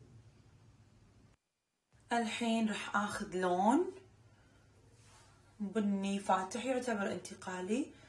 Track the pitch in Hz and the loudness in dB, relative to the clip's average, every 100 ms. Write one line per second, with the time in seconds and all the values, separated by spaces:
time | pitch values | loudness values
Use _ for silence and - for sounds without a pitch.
0 | - - - - - - - - - - | -20 -20 -20 -20 -20 -20 -20 -20 -20 -20
1 | - - - _ _ _ _ _ _ - | -20 -20 -20 _ _ _ _ _ _ -18
2 | - 240 220 - 233 226 220 202 - 202 | -2 0 0 -2 0 2 2 -2 -2 -2
3 | 208 - 208 185 185 180 202 277 370 - | 0 -4 -4 0 2 4 6 6 4 -4
4 | - - - - - - - - - - | -16 -20 -20 -20 -20 -20 -20 -20 -20 -20
5 | - - - - - - 202 214 202 196 | -20 -20 -20 -20 -20 -8 -4 0 0 0
6 | 196 196 196 185 185 233 247 254 240 208 | 0 -2 2 2 2 -4 -2 -2 0 -2
7 | 196 180 - - - 180 185 233 311 - | -2 -4 -8 -12 -8 -6 -2 0 -2 -8